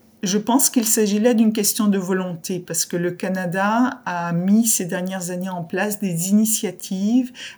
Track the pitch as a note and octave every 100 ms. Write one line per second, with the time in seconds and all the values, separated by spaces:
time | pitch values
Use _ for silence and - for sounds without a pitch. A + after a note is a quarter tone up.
0 | _ _ G#3 G#3 G#3+ B3 - - A3 -
1 | G#3+ G#3 A3+ A#3 A3+ G#3+ G#3 - G#3 G3
2 | F3+ F#3+ F#3 E3+ - F#3 F3 E3 - F3+
3 | F3 F3 F#3+ F#3 F3+ F3+ G3 A3+ B3+ -
4 | - F3 E3+ E3+ F3+ G#3+ A#3 - F3+ F3+
5 | F3+ F#3+ F3 F3+ F#3 F3+ E3 F#3 G#3 G#3
6 | G3 E3 F#3+ G#3 A3 - G3 F3+ - F#3+
7 | G3+ A#3+ B3 - -